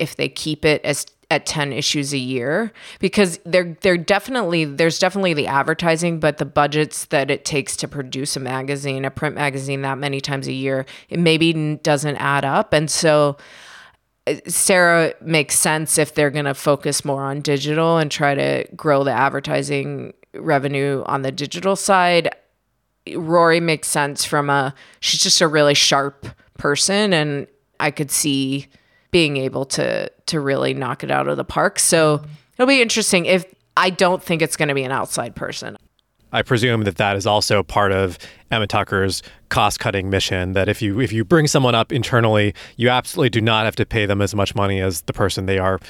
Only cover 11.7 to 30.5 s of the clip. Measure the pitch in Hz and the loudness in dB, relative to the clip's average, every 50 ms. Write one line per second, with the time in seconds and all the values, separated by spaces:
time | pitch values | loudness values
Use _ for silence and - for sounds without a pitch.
11.7 | 151 143 - 165 147 143 143 151 143 - - 139 139 143 139 135 139 185 214 - | -4 -2 0 0 0 2 0 -2 -4 -2 -2 0 0 0 0 0 0 0 0 2
12.7 | - 151 156 156 - - - 165 151 151 147 147 139 - - - - - - - | 2 0 0 0 -2 0 2 4 4 4 4 2 0 -4 -10 -20 -20 -20 -20 -20
13.7 | - - - - _ _ _ _ _ _ - - 151 131 - - 170 - - - | -20 -20 -20 -20 _ _ _ _ _ _ -6 -6 -6 -6 -6 -6 -4 0 2 4
14.7 | 196 180 175 175 170 170 165 151 - - - 160 165 156 143 143 - - - 175 | 4 6 6 6 6 4 2 0 -2 -6 -4 0 0 0 2 2 0 0 2 2
15.7 | 156 156 160 147 - - 156 147 - - 151 143 131 151 147 143 135 - - 156 | 0 0 0 0 2 2 2 2 2 0 0 2 0 0 -2 -4 -4 -2 0 0
16.7 | 143 135 - 147 143 - - 151 139 135 139 135 139 147 143 151 147 139 135 147 | 2 2 0 -2 -4 -2 -2 -4 -4 -4 -4 -4 -6 -4 -2 -2 -2 0 0 -2
17.7 | 151 156 165 165 165 165 160 147 - - 151 143 143 139 139 139 139 131 - - | 0 0 2 2 2 2 0 0 -2 0 0 0 0 0 0 0 -2 -2 -4 -6
18.7 | - 170 - 156 143 139 139 143 123 113 135 139 127 139 139 - 147 139 139 143 | -10 -6 0 2 2 2 2 2 2 2 2 0 0 -2 -4 -4 -2 -2 -2 -2
19.7 | 143 139 135 143 143 135 127 - - _ _ _ - - - 160 151 139 131 143 | -4 -4 -4 -6 -8 -10 -12 -12 -16 _ _ _ -14 -8 -2 0 0 0 0 0
20.7 | 143 139 139 139 139 135 - - - 139 135 135 131 - 143 139 - 175 175 190 | -2 -2 -2 -2 -2 -4 -4 -4 -4 -4 -4 -4 -6 -6 -8 -8 -8 -4 -2 -2
21.7 | 196 180 - - 196 185 180 175 175 170 165 - - - _ _ _ _ _ _ | -2 0 2 2 4 4 4 4 4 2 2 0 -4 -8 _ _ _ _ _ _
22.7 | _ _ _ _ _ _ - - 76 135 170 156 170 175 170 165 165 170 170 165 | _ _ _ _ _ _ -16 -12 -8 -6 -2 2 4 4 6 6 6 4 4 2
23.7 | 160 147 - - - 160 147 143 143 - - - - 151 143 143 143 139 135 131 | 0 0 -2 -2 0 0 0 -2 -2 -4 -4 -2 0 0 2 2 2 2 0 -2
24.7 | 135 - - - - _ - - - 156 - 190 - - 185 160 147 151 147 147 | -4 -8 -16 -20 -14 _ -4 -2 0 0 2 2 2 4 2 4 4 4 4 4
25.7 | 143 139 - - 151 139 139 143 - _ - - - - _ _ _ - - 147 | 4 4 2 2 2 2 0 -2 -6 _ -16 -18 -18 -18 _ _ _ -4 -2 0
26.7 | 143 139 - - 190 202 214 208 180 160 151 151 143 143 131 - _ _ _ _ | 0 2 0 0 2 2 2 2 2 2 0 0 -2 -4 -6 -10 _ _ _ _
27.7 | _ - - 151 143 - 156 135 - - - 151 139 135 135 135 135 139 139 - | _ -4 -4 -4 -2 -4 -4 -4 -2 -2 0 0 0 0 0 -2 -4 -6 -8 -10
28.7 | _ _ _ _ _ _ _ _ - 180 165 147 143 139 131 135 131 131 135 - | _ _ _ _ _ _ _ _ 2 2 4 2 2 -2 -4 -4 -4 -4 -6 -4
29.7 | - - 143 123 - - 50 - - _ _ - - 160 143 139 | -4 -2 -2 -2 -2 -2 -4 -6 -10 _ _ -6 -4 -2 -2 0